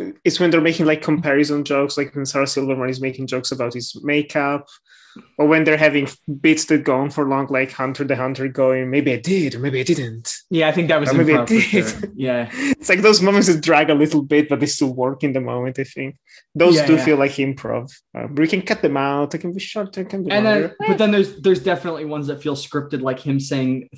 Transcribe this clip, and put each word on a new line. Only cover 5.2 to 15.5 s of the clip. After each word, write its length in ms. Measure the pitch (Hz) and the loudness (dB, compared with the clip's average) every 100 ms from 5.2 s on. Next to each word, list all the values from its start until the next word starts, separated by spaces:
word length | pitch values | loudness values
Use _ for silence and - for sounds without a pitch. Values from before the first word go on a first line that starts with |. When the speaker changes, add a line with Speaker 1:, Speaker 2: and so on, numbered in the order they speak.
| - - | -20 0
Speaker 1:
or 100 | 151 | 2
when 160 | 160 | 4
they're 120 | 156 151 | 4 4
having 320 | 156 143 135 - - 139 | 4 2 -2 -8 -12 0
bits 240 | 156 156 | 2 2
that 200 | - 151 | 2 0
go 120 | 139 131 | 2 0
on 140 | 139 | 0
for 180 | 151 139 | -2 -2
long, 180 | 135 135 | -2 -2
like 200 | 131 131 | -2 -2
Hunter 320 | - 131 131 | -4 -6 -4
the 140 | 139 127 | -4 -2
Hunter 320 | 127 131 131 | -2 -4 -6
going, 400 | 127 131 131 127 | 0 2 2 0
"Maybe 220 | 139 143 | 0 0
I 60 | 120 | -2
did, 360 | 175 190 143 | 0 0 0
or 40 | 113 | -4
maybe 200 | 139 131 | -4 -4
I 40 | |
didn't." 500 | - 151 120 113 - - - | -2 -2 -2 -10 -12 -14 -4
Speaker 2:
Yeah, 200 | 165 156 | 0 2
I 40 | |
think 160 | 160 160 | 0 2
that 100 | 156 | 2
was 100 | 139 | 2
Speaker 1:
Or 40 | 139 | 4
maybe 160 | 156 | 6
I 100 | 147 | 4
Speaker 2:
improv 40 | 120 | 4
for 220 | 220 - | 2 4
Speaker 1:
did. 160 | 208 113 - | 0 0 -6
Speaker 2:
sure. 100 | - - | -10 -6
Yeah. 340 | 131 123 113 | -4 -2 -4
Speaker 1:
<laughs> 200 | 254 277 - | -4 -2 -2
It's 60 | - | 0
like 140 | 208 | 4
those 180 | 214 202 | 6 6
moments 260 | 190 202 185 | 4 4 4
that 120 | 160 | 2
drag 280 | 156 151 156 | 4 4 4
a 40 | |
little 280 | 147 151 160 | 4 4 2
bit, 260 | 139 147 147 | 2 2 2
but 100 | 139 | 0
they 60 | 143 | 0
still 260 | - 135 | 0 -2
work 280 | 127 127 135 | 0 -4 -2
in 120 | 147 | -4
the 60 | 131 | -2
moment, 380 | 123 | -4